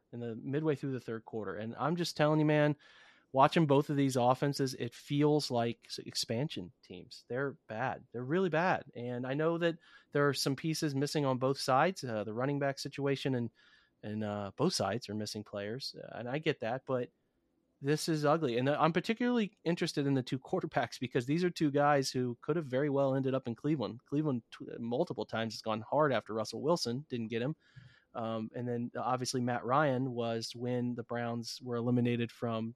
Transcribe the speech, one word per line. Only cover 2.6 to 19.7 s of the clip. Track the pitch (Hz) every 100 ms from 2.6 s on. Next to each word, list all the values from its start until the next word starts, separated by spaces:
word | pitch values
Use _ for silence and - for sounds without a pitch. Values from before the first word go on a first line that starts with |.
| 147 147 - - - - _
watching | 135 147 175 156
both | 139 147
of | 139
these | 139 127
offenses, | 120 127 147 143 135 131
it | 117
feels | - - 143 147 151 -
like | 120 117 117 -
s-, | - -
expansion | - - 113 151 - 90 - -
teams. | 90 - - -
They're | 123 139 151 -
bad. | 110 127 78 -
They're | 117
really | 127 170 190
bad. | 156 180 139 - -
And | 120 123 127
I |
know | 139 160 170
that | 170 165 - - _
there | 143 143
are |
some | 131 147 135
pieces | 160 156 156 135
missing | 143 160 139
on | 127
both | 131 139
sides, | - 131 170 196 127
uh, | 110
the | 104
running | 107 135 143
back | 139 135
situation | 139 - 139 139 143 127
and, | 117 _ _ _ _ _
and, | 104 107
uh, | 107 104 101 -
both | 156
sides | - 98 110 -
are | 107
missing | 104 107
players. | 101 104 101 120 - -
Uh, | - -
and | 120
I | 143
get | 160 135
that, | 110 131 -
but | 127 123 _ _ _ _ _ _ -
this | 139 151 -
is | 156 147
ugly. | 160 147 117
And | 131
I'm | 143 156
particularly | 170 165 226 247 247 202 _
interested | 160